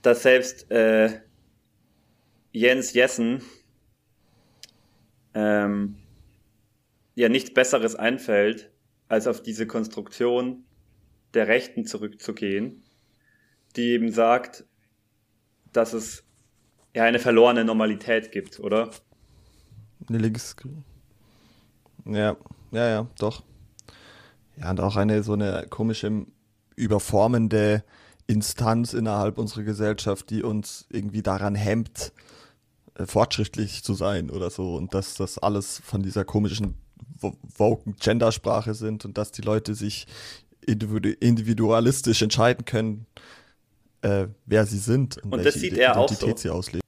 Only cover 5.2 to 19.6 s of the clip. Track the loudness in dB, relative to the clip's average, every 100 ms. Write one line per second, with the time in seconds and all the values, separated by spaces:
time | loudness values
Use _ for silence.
5.2 | _ -4 0 2 0 -2 -4 -8 -20 _
6.2 | _ _ _ _ _ _ _ _ _ 0
7.2 | 2 2 0 2 2 2 0 0 -2 -2
8.2 | 0 2 2 0 -14 _ _ _ _ -2
9.2 | 0 -4 -8 -8 -6 -4 -6 -10 -14 -2
10.2 | 0 2 -2 -8 _ _ _ _ _ _
11.2 | _ 0 2 2 0 -8 -8 -8 -10 -10
12.2 | -12 -8 -4 -4 -6 -10 _ _ _ _
13.2 | _ _ _ _ _ -4 0 2 2 4
14.2 | 4 4 0 -18 -20 _ _ _ _ _
15.2 | _ _ _ _ _ -2 0 -4 -8 -16
16.2 | _ _ _ _ _ _ _ 2 2 4
17.2 | 4 8 8 6 0 0 0 -2 -2 -2
18.2 | -2 -10 -10 -12 -2 -2 -2 -10 _ _
19.2 | _ _ _ _